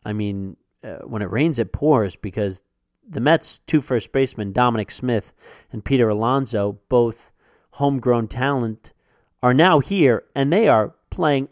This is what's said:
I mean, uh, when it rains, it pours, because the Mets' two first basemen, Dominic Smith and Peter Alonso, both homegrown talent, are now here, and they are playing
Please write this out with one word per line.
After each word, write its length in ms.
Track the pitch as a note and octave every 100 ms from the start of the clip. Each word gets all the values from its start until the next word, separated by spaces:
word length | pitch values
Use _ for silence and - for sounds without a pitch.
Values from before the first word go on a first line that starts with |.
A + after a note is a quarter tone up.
| -
I 80 |
mean, 440 | G#2+ G#2 G2 G2 - _ _
uh, 140 | A#2+ E2 -
when 160 | A2+
it 100 | G2
rains, 280 | A#2 D#3+ B2+
it 120 | G#2
pours, 440 | - D3+ C3+ G2+ -
because 460 | G#2 A2 G2+ F#2 _ _ _ _ C4
the 120 | D#3
Mets' 380 | B2+ D#3+ - - -
two 140 | D#3
first 300 | - A#2+ -
basemen, 400 | C3+ C3+ - G2+
Dominic 400 | G2 B2 A2+ G2+
Smith 420 | - B2+ A2+ - _ - - _
and 120 | A2+
Peter 260 | - C3+ A2+
Alonso, 680 | G#2+ A2+ C3+ B2+ A2 G2+ G#2 -
both 420 | B2 A#2+ A2 _ _ _ _ _
homegrown 560 | - C#3+ C#3 A#2+ A#2+ A2+
talent, 640 | B2 C3+ C#3 A#2 G#2+ _ _ _ _ _ _
are 120 | B2
now 260 | B2+ F3+ D#3
here, 460 | - G3 C#3+ A2+ - C#3+
and 160 | C#3
they 160 | F3 G#3+
are 260 | A2+ G#2 - _
playing 380 | - D#3+ C#3 C3+